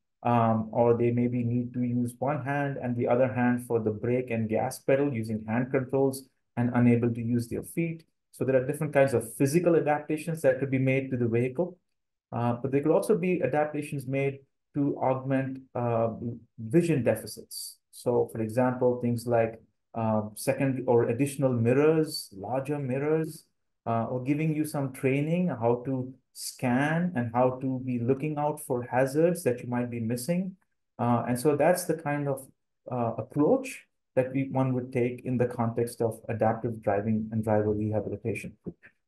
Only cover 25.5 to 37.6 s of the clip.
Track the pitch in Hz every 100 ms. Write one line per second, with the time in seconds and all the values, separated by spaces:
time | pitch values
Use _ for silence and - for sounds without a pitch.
25.5 | 120 117 120 135 131 127 - _ - -
26.5 | - 127 123 147 165 175 123 117 117 127
27.5 | 127 131 127 131 123 117 135 151 147 147
28.5 | 151 - 127 120 123 135 143 170 175 127
29.5 | 120 120 123 123 120 110 120 - 175 190
30.5 | - _ _ _ - 117 120 - 247 151
31.5 | 147 151 180 - 160 147 147 143 131 -
32.5 | _ _ _ - 123 117 - - 139 151
33.5 | 262 262 - - _ _ - 127 139 135
34.5 | 131 131 127 127 127 123 123 - 123 120
35.5 | - 117 120 117 - 117 113 - 110 110
36.5 | 113 120 107 - 101 107 107 107 110 110
37.5 | 107